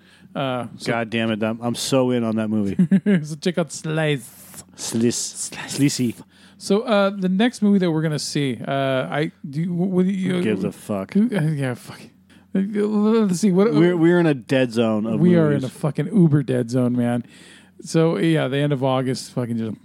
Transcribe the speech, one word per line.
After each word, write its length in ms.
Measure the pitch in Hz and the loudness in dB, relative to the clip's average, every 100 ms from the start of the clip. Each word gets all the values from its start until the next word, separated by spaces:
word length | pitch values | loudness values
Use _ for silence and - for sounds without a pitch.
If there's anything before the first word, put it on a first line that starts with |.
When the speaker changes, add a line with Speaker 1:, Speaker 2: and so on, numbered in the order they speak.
| _ _ - | _ _ -14
Speaker 1:
uh, 320 | - 135 123 117 - | -6 -4 -4 -8 -10
so 120 | 120 | -4
Speaker 2:
God 200 | 117 113 | -4 -2
damn 200 | 117 113 | -2 -2
it, 100 | 107 | 0
I'm, 160 | 110 113 | -2 -4
I'm 160 | 120 117 | -6 -6
so 340 | - 135 127 | 0 2 2
in 140 | 123 | 0
on 100 | 113 110 | 0 -2
that 120 | 107 | -2
movie. 280 | 107 98 92 | 0 -2 0
Speaker 1:
<laughs> 480 | 165 190 208 180 | 2 2 2 0
So 120 | 151 160 | -2 -6
check 200 | 185 170 | -4 -2
out 140 | 165 | -6
Slice. 960 | - 160 156 156 139 - - - - - | -6 -6 -2 0 -2 -6 -20 -20 -20 -20
Speaker 2:
Slice. 760 | - - 113 120 - - - - - - | -14 -6 0 0 0 -8 -10 -12 -12 -10
Slicey. 520 | - 143 - 120 - - _ - - | 0 0 0 -4 -6 -18 _ -20 -16
Speaker 1:
So, 220 | - 196 | -2 -2
uh, 300 | 247 202 196 | 2 2 2
the 180 | 202 185 | 0 -2
next 340 | 190 240 - | 2 0 2
movie 160 | 208 202 | 2 4
that 140 | 175 | 2
we're 100 | 156 | 0
gonna 160 | 160 147 | -2 -4
see, 400 | - 151 139 104 - | -4 -4 -2 -4 -4
uh, 60 | |
I 580 | 139 135 131 160 147 160 _ 156 | -2 0 -2 -2 -4 -4 _ -10
do. 240 | 143 180 | -6 -4
What, 180 | 170 190 | -2 -2
what 160 | 180 185 | 0 0
do 40 | |
you 200 | 196 185 | 0 -2
Speaker 2:
Who 100 | 180 | -2
gives 220 | 180 185 | -2 -2
a 80 | 190 | -4
fuck? 420 | - - 101 95 | -8 -8 -6 -2
Speaker 1:
Who, 120 | 196 233 | 0 0
uh, 80 | 196 | 0
yeah, 340 | 151 143 131 | -2 -2 -4
fuck. 260 | 120 - - - _ _ - _ | -6 -12 -20 -20 _ _ -20 _
Let's 880 | 196 196 208 208 208 214 226 208 170 | -4 -2 -2 0 2 2 2 2 2
see. 100 | 208 | 2
What 200 | 180 220 | 4 4
Speaker 2:
We're, 220 | 156 175 175 | 4 4 6
we're 240 | 170 175 | 4 6
in 60 | 165 | 4
a 80 | |
dead 380 | 135 - 135 127 | 2 0 2 2
zone 340 | 113 113 110 113 | 2 2 2 0
of 120 | 113 | 2
Speaker 1:
We 160 | 180 170 | 4 6
are 120 | 156 | 4
in 60 | 139 | 0
Speaker 2:
movies. 20 | |
Speaker 1:
a 40 | 131 | -4
fucking 360 | - 151 - 147 233 | -4 -4 -4 0 4
uber 260 | 165 147 | 6 4
dead 280 | 127 127 113 | 2 -2 0
zone, 240 | 127 123 123 | 0 0 0
man. 280 | 120 120 - - - - _ _ | 0 -2 -6 -20 -20 -20 _ _
So, 340 | - 165 165 - | -2 2 2 2
yeah, 300 | 165 156 135 | 0 2 0
the 100 | 139 | 0
end 140 | 147 | 0
of 100 | 135 | 0
August, 480 | 131 131 131 123 - | 0 0 -2 -4 -6
fucking 260 | 131 117 113 | -6 -4 -4
just. 180 | 110 - | -6 -8